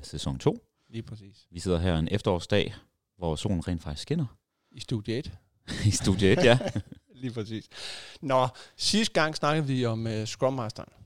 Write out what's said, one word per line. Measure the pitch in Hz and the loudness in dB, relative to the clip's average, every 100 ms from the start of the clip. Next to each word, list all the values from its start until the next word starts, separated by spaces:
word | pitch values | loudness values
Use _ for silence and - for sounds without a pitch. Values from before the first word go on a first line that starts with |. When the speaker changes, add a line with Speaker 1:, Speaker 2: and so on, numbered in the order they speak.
Speaker 1:
sæson | - - - - | -8 -8 -6 0
to. | 143 233 _ _ _ | -2 -2 _ _ _
Speaker 2:
Lige | 156 | -12
præcis. | - 110 98 - _ | -12 -14 -18 -20 _
Speaker 1:
Vi | 85 | -6
sidder | 92 85 | 0 2
her | 90 80 | 2 2
en | 80 | 0
efterårsdag, | 98 110 87 - 104 - - _ _ _ - | 0 0 0 2 0 0 -6 _ _ _ -6
hvor | 85 76 | -4 -2
solen | 104 87 90 | -2 -2 -2
rent | 87 | -4
faktisk | 80 73 | -6 -10
skinner. | - 165 127 - _ _ _ | -4 -4 -4 -8 _ _ _
Speaker 2:
I | 127 | -14
studie | - 110 110 117 | -8 -6 -4 -6
et. | - - _ _ | -8 -16 _ _
Speaker 1:
<laughs> | - - 104 | -10 0 2
I | |
studie | - - 92 95 | 4 2 4 6
et, | 131 120 | 8 8
ja. | 127 98 - - | 6 2 -6 -10
Speaker 2:
<laughs> | - _ 123 | -18 _ -10
Lige | 127 | -8
præcis. | 113 101 110 - - - - - - | -8 -8 -10 -12 -14 -12 -12 -16 -8
Nå, | 135 131 127 - - - | 2 2 2 -2 -18 -6
sidste | - 208 220 | 0 2 2
gang | 175 156 151 | 2 0 0
snakkede | 147 156 139 | 0 2 0
vi | 131 120 | 0 0
om, | 113 113 | -2 -4
øh, | 110 107 | -4 -6
Scrum | - 131 | 0 0
Masteren. | 131 107 - - - | 0 -6 -8 -16 -20